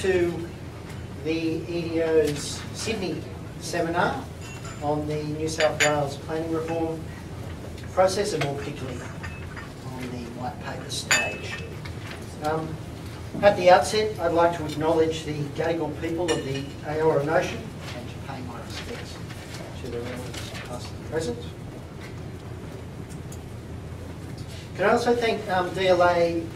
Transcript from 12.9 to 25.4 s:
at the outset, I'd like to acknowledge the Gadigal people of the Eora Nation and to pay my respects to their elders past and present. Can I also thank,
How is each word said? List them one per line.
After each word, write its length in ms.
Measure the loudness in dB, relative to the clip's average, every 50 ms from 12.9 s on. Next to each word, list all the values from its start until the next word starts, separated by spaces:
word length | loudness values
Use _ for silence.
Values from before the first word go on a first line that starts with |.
| -10 -10 -10 -10 -10 -10 -8 -8 0 6
at 160 | 8 8 8 8
the 100 | 10 10
outset, 500 | 10 10 10 6 4 2 2 2 0 0
I'd 120 | 2 4
like 240 | 6 6 6 6 6
to 80 | 2 -2
acknowledge 600 | -2 -2 2 2 4 6 6 6 4 2 0 -4
the 160 | -4 -4 -2 -4 -2 -2
Gadigal 380 | 0 0 2 2 0 0 -2 -2 -4
people 320 | -2 -2 0 0 2 2
of 100 | 2 0
the 200 | 0 -2 -4 -4 -4 -6 -8 -8 -6
Eora 400 | -4 0 2 4 4 4 4 4
Nation 340 | 4 4 2 2 2 -2 -6 -8 -8 -10 -10 -8 -8 -8
and 140 | -8 -8 -8
to 60 | -8 -8 -8
pay 140 | -8 -8 -8 -8 -8
my 100 | -8 -8
respects 600 | -8 -8 -8 -8 -8 -8 -8 -8 -8 -10 -10 -10 -10 -10 -10 -10 -10 -10 -10 -10 -10 -10 -10 -8
to 80 | -8 -6
their 100 | -6 -4
elders 500 | -4 -6 -6 -6 -8 -8 -8 -8 -8 -8 -8 -8 -8
past 240 | -8 -8 -10 -8 -10
and 200 | -10 -10 -8 -4
present. 280 | -2 -2 -2 -2 -4 -6 -8 -10 -10 -10 -10 -10 -10 -12 -12 -12 -12 -12 -12 -10 -10 -10 -10 -10 -10 -10 -12 -12 -10 -10 -10 -10 -10 -10 -10 -10 -10 -10 -10 -10 -10 -10 -10 -10 -10 -10 -10 -10 -12 -12 -10 -10 -10 -10 -10 -10 -10 -10 -10 -10 -10 -10 -10 -10 -10 -10 -10 -10 -10 -10 -10 -8 -2
Can 100 | 2 6
I 60 | 6
also 220 | 6 6 6 6 6
thank, 320 | 6 4 2 2 0